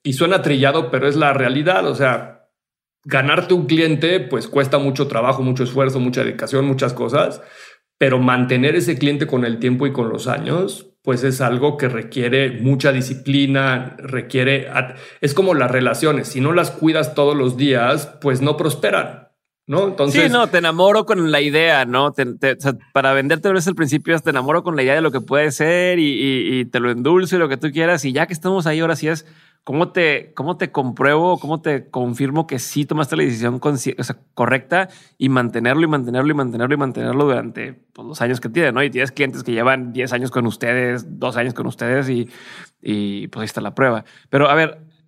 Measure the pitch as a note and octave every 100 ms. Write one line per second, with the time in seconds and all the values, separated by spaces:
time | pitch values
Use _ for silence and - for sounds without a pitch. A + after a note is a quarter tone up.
0 | C#3+ C3 E3+ F#3 C3+ C#3 C#3 D#3 - C3
1 | C#3 D3 D3 C3 B2+ C#3 D#3 F#3+ E3+ C3
2 | C3+ A#2 - - _ _ _ _ _ _
3 | D3 C#3 C3+ D#3+ F3 F3+ D3+ D#3+ E3 D3
4 | E3 F#3 C3 - - D3 C3+ D3 C#3 C3+
5 | C#3 A2 B2 C3 B2+ B2+ B2+ C3+ C3+ C3
6 | B2 C3 A#2 A2+ - C3+ C#3 C3+ B2+ B2
7 | A#2+ C#3 - - - - - - _ -
8 | C3+ B2+ B2+ B2 B2+ B2+ C#3 E3+ E3+ D3
9 | D3+ D3 D#3 B2+ A#2+ A2+ B2+ B2+ C#3+ B2+
10 | A2+ A2+ B2+ A#2 D#3 E3 G3 - - _
11 | - B2 C3+ C3 B2 B2 C#3+ D3 B2+ A2+
12 | A2 B2+ A#2+ C3 C3+ G#2+ B2 C#3 D3 C3
13 | B2 B2+ - C#3 C#3 C#3 C3+ B2+ B2+ -
14 | - B2+ A#2 C3+ B2+ C#3 - C3 C3 -
15 | - - D3 D3 F#3+ D#3 B2 B2+ B2 A2+
16 | D#3 C#3 - C3 C#3+ F3 D#3+ - D#3+ D#3
17 | D3+ - C#3+ D3 B2+ B2+ C#3+ B2 A#2+ D3
18 | D3 - C#3+ B2+ C#3+ D3+ D#3+ - G#3 G3+
19 | - - - _ _ _ - D3+ G3 F#3
20 | C#3+ - - B3 A3+ F3 E3 E3 G3 G#3+
21 | G#3+ G#3 D#3+ D3 D3 D3 E3 D3 B2 B2+
22 | C#3+ C#3 B2 - C3+ B2+ C#3 A#2+ _ C#3
23 | C3+ C3+ C#3 D#3+ G3 F#3+ E3 D#3+ D3+ D3
24 | D#3 E3 D#3+ C#3 C3 E3 E3 D#3 B2+ D3
25 | D#3+ C3 G#2+ C#3 D3+ C#3 D#3 F3+ F3+ F3
26 | D3+ A#2 C3+ C3 F#2+ C3 B2 B2+ A#2+ A#2+
27 | C3 F3+ F#3 F#3 D#3 C3+ D#3 C#3+ E3 F3
28 | C3+ C3 F3 E3 F#3 F#3+ D#3+ D#3 E3 D3+
29 | D3+ D#3+ - - _ _ - C#3+ F#3 F#3
30 | D#3+ C#3 - - C#3+ F3 F3 D3+ C3 -
31 | C3+ D3+ F3 F3 C#3 D#3+ D#3+ C#3 - C3
32 | B2 A#2+ C3+ D3+ D#3+ C3 - C#3+ C#3+ D3+
33 | D#3 D#3+ C#3+ A2+ A#2+ B2 D3+ C#3 C3+ -
34 | B2 C#3 _ - A#2+ B2+ - F3 F#3 -
35 | _ - C3 C3 A#2 A2+ A#2 C#3+ E3 D3
36 | A#2+ B2 D3 D3 B2+ A2+ B2 D3 C3+ A#2
37 | A#2+ C3 C#3+ A#2+ A#2 A2+ A#2 B2+ _ -
38 | A#2 D#3 A#2+ B2 A#2 C3+ D#3 A#2+ C#3+ A#2+
39 | C3+ C#3 C#3 A2+ B2 A#2 B2 C3 B2 A#2
40 | B2 B2 B2 B2+ A#2 G#2 A#2 B2 B2 B2
41 | F#2+ C3+ B2 A#2+ B2 A#2+ B2 B2 A#2+ C3
42 | C3 B2 A#2+ - - - - _ - G#2
43 | G2+ G2+ - A2+ G#2+ - G#2+ - C3 A2+
44 | - - _ C#3 D3 D3+ D#3+ - - _